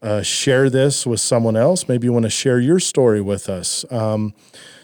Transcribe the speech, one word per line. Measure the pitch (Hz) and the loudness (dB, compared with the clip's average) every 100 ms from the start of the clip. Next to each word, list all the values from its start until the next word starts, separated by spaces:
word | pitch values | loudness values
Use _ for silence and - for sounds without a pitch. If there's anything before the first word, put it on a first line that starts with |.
uh, | 110 104 | -4 -4
share | 92 - - 131 135 | -2 -2 0 2 4
this | 127 139 139 127 | 2 2 0 -2
with | 113 | -4
someone | - 123 117 110 | 0 0 2 2
else. | 131 185 - | 2 0 -2
Maybe | 123 120 | -2 0
you | |
wanna | 120 113 | 0 0
share | - 139 123 | -2 0 2
your | 123 180 | 2 2
story | - - 127 107 | 0 2 2 2
with | 98 98 - | 0 -4 -4
us. | 95 87 - - | -8 -6 -8 -6
Um, | 120 110 107 107 - _ - - - | -4 -2 -2 -4 -8 _ -20 -20 -20